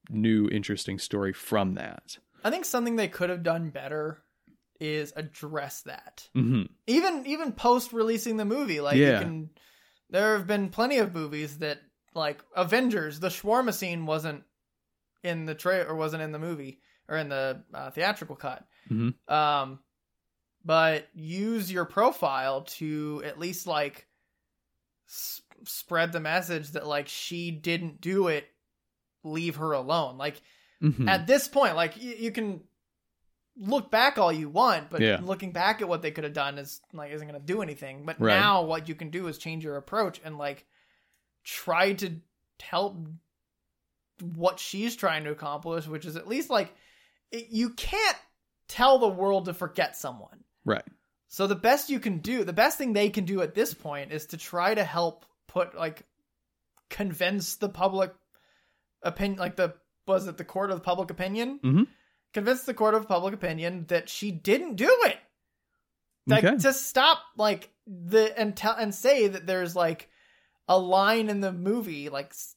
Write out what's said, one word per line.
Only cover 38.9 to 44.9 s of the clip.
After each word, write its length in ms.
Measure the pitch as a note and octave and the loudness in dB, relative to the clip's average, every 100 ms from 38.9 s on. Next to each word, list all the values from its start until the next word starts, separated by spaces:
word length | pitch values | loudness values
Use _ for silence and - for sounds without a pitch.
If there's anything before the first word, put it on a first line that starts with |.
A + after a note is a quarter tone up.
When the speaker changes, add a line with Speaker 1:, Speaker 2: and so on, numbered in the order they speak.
Speaker 2:
can 160 | D3+ D#3+ | -10 -8
do 160 | E3+ F3+ | -6 -8
is 120 | D3 | -8
change 240 | E3 D#3+ | -10 -8
your 120 | D#3 C#3+ | -8 -8
approach 440 | - G#3 G3 F3 | -4 -2 -2 -4
and, 140 | D#3+ D3+ | -12 -8
like, 300 | C#3+ C#3+ _ _ _ _ _ _ _ _ | -8 -8 _ _ _ _ _ _ _ _
try 500 | - - - E3+ G3 | -14 -8 -2 2 2
to 280 | G3 G3 E3 - _ _ - | 2 -4 -8 -14 _ _ -20
help 460 | - E3+ G3+ F#3+ D#3+ D#3+ _ _ _ _ _ _ _ _ _ _ | -4 -2 -2 -4 -12 -14 _ _ _ _ _ _ _ _ _ _
what 380 | E3+ E3 F3 F#3 | -10 0 0 0
she's 360 | - F#3+ A#3 | -6 -4 -4